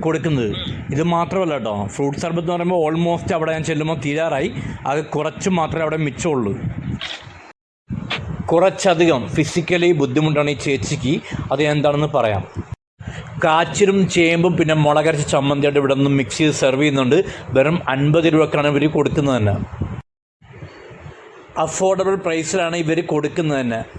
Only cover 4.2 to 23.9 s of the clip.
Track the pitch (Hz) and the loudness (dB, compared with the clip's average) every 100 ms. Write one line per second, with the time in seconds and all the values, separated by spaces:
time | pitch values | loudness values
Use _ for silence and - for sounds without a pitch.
4.2 | 165 143 170 247 - - - 143 156 147 | 0 0 -2 -4 -8 -8 -4 -2 -2 -4
5.2 | 151 151 - 185 156 156 160 156 151 127 | -4 -4 -2 0 0 -2 -2 0 -2 -2
6.2 | 175 143 107 95 120 - - - - - | -2 0 0 -2 -6 -6 -8 -8 -8 -12
7.2 | - - - - _ _ _ - - - | -16 -20 -20 -20 _ _ _ -10 -8 -10
8.2 | - - - 160 185 185 196 165 170 139 | -8 -8 0 2 2 2 0 4 4 2
9.2 | 107 131 151 - 156 175 175 165 139 123 | -2 -2 -2 -2 0 2 4 4 2 2
10.2 | 156 147 147 143 - 135 - 147 123 180 | 2 2 0 -2 -2 -2 -2 -4 -2 -2
11.2 | - - - 135 151 147 147 147 151 147 | -4 -8 -4 0 2 2 2 2 0 2
12.2 | 113 101 98 - - - _ _ - - | 2 0 -4 -10 -12 -14 _ _ -12 -12
13.2 | - - 170 156 170 151 190 196 185 - | -12 -2 2 2 0 2 2 4 2 4
14.2 | 165 170 175 170 160 156 147 147 151 147 | 4 4 2 2 2 4 4 4 2 0
15.2 | 147 156 139 143 143 143 139 135 139 139 | 0 0 2 2 2 2 2 2 2 2
16.2 | 135 - 156 151 143 131 151 135 131 147 | 0 0 0 2 2 2 2 2 4 2
17.2 | 196 - - 131 135 175 - 131 147 156 | 2 -6 -2 2 4 2 0 0 4 4
18.2 | 165 156 156 156 147 143 151 151 139 143 | 4 4 2 2 2 2 2 2 0 0
19.2 | 139 127 104 98 - - - - - _ | 0 2 0 0 -4 -8 -8 -8 -14 _
20.2 | _ _ _ - - - - - - - | _ _ _ -20 -20 -20 -20 -20 -20 -20
21.2 | - - - - 160 - 190 190 190 190 | -20 -20 -14 -6 -4 0 0 2 0 0
22.2 | 185 165 160 190 170 170 160 165 165 151 | -2 -2 -2 -2 0 -2 0 0 0 -2
23.2 | 147 - 160 143 123 113 113 | -2 -2 -2 0 -2 -4 -6